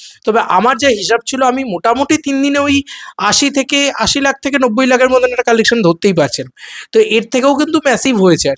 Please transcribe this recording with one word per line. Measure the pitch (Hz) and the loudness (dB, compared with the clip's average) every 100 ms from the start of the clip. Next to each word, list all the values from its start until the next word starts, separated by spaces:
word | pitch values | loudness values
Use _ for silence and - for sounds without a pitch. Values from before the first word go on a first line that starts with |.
| - - - | -20 -8 -2
তবে | 220 | -2
আমার | - 180 233 262 | 0 0 2 2
যে | 277 | 0
হিসাব | 208 175 233 - | 0 -2 -2 -2
ছিল, | 262 | -2
আমি | 262 254 | 0 0
মোটামুটি | 262 175 226 247 277 302 | -4 -2 -2 0 0 -2
তিন | 277 277 | -2 -2
দিনে | 277 285 | 0 0
ওই | 285 277 277 - - - | 0 -2 -4 -12 -16 -4
আশি | 311 - 285 | -2 0 0
থেকে, | 277 262 285 285 - | 0 -2 0 0 -2
আশি | 220 277 | -2 0
লাখ | 277 277 | -2 -2
থেকে | 277 277 | -2 0
নব্বই | 254 220 254 | 0 2 2
লাখের | 254 254 | 2 2
মতন | 254 247 | 2 0
একটা | 247 | 0
কালেকশন | 247 226 214 233 | 0 0 2 2
ধরতেই | 175 165 202 | 0 2 0
পারছিলাম। | 170 139 - 131 _ - - - | 2 0 -2 -10 _ -18 -18 -2
তো | 220 | 0
এর | 214 220 226 | 2 0 0
থেকেও | 254 269 285 | 0 2 2
কিন্তু | 302 311 | 0 0
ম্যাসিভ | 294 226 269 226 | 0 0 0 2
হয়েছে | 185 160 | 4 2
আর | 147 | 0